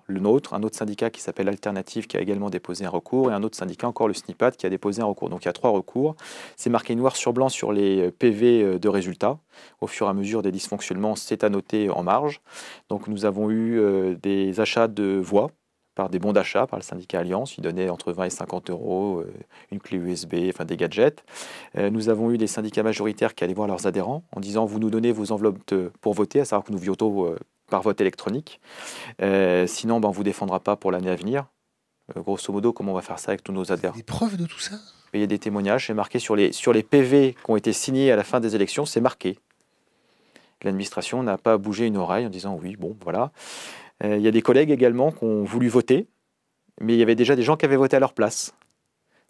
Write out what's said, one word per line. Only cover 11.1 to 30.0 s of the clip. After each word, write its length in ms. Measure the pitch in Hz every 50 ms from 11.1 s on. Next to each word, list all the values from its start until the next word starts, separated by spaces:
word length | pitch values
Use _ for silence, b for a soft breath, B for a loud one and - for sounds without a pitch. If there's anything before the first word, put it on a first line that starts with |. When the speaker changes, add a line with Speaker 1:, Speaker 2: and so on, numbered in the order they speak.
| 104
Speaker 1:
c'est 260 | - - - 113 -
à 60 | 107 104
noter 420 | 101 98 - - 107 107 104 98
en 140 | - - 87
marge. 360 | 90 104 127 147 147 143 - B B B B B B B B B -
Donc 200 | 104 101 - 107
nous 160 | 107 98 107
avons 260 | 104 95 101 107 107
eu, 300 | 110 113 113 117 117 113
euh, 340 | 104 101 98 95 92 92 87
des 460 | 82 - 101 98 98 98 95 90 107
achats 260 | 107 - - 117 117
de 320 | 113 101 104 101 95 98 95
voix 320 | 90 85 101 101 123 156 _ _ _ _ _ _ _ _ -
par 120 | - 95 87
des 120 | 92 90
bons 120 | 92 104
d'achat, 360 | 101 101 92 - - 98 131 -
par 100 | - 101
le 60 | -
syndicat 340 | - - 90 92 - - 87
Alliance. 400 | 87 90 92 107 135 - - -
Ils 40 |
donnaient 280 | 85 85 87 92 92 90
entre 220 | 87 - - 87
vingt 120 | 85 92 92
et 60 | 90
cinquante 400 | - - 90 87 90 90 - -
euros, 480 | 87 85 - - 90 95 101 101 92 85
euh, 160 | - - - - - B B B B B
une 80 | 98 98
clé 180 | - - 95 92
U 120 | 87 90
S 140 | 90 85 87
B, 240 | 82 87 85 87 92
enfin 160 | - - 87
des 120 | 80 82
gadgets. 460 | 76 87 82 - 104 123 156 - - _ B B B B B B B B B -
Euh, 140 | - 101 101
nous 180 | 110 110 107 113
avons 220 | 110 107 117 117
eu 80 | 120 113
des 80 | 110
syndicats 380 | 101 - 110 107 107 - 110 107
majoritaires 500 | 110 107 - 104 110 101 - 120 110 -
qui 80 | -
allaient 120 | - 90 90
voir 120 | 104 104
leurs 200 | 101 95 87 - 95
adhérents 340 | 90 98 90 113 139 170 - _ -
en 60 | 104
disant : « 240 | 98 101 101 110 113
Vous 120 | 104 107 107
nous 100 | 110 107
donnez 220 | 110 110 113 120
vos 220 | 113 110 101 101
enveloppes 260 | 110 98 107 107 95 - _
de, 240 | - 98 95 90 87 - _
pour 140 | - 107 101
voter », 260 | 104 101 - - 143
à 40 | 135
savoir 200 | - 110 101 -
que 80 | -
nous 60 | 104 90
votons, 480 | 90 98 92 - 110 107 101 98 90
euh, 100 | 85 80 - - _ _ _ _ -
par 140 | 104 92
vote 180 | 95 110 95 -
électronique. 600 | 98 92 - - - 98 107 143 156 - - _ B B B B B B B B B B 113 -
Euh, 460 | 95 98 98 98 95 90 90 90 90
sinon, 340 | 90 - - - 113 117 113